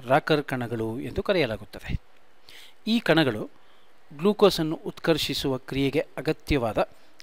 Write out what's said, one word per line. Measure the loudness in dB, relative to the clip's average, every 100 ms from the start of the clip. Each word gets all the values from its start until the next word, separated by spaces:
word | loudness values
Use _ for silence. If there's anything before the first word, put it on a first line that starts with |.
| 0
ರಾಕರ್ | 2 4 0
ಕಣಗಳು | 0 -4 -4 -2 -2 -4
ಎಂದು | -6 -4
ಕರೆಯಲಾಗುತ್ತದೆ. | 0 2 2 -2 -8 -12 -6 -6 -8 -20 -20 -20 -20 -18 -18 -10 -2
ಈ | 0
ಕಣಗಳು | 4 4 4 0 -6 -12 -20 -20 -20 -20 -18
ಗ್ಲೂಕೋಸನ್ನು | -2 0 6 6 6 0 -2
ಉತ್ಕರ್ಷಿಸುವ | -8 -4 0 2 0 -2 -2 -2
ಕ್ರಿಯೆಗೆ | -4 0 0 0 -2 -4
ಅಗತ್ಯವಾದ | -4 -2 0 0 2 0 -2 -4 -20 -18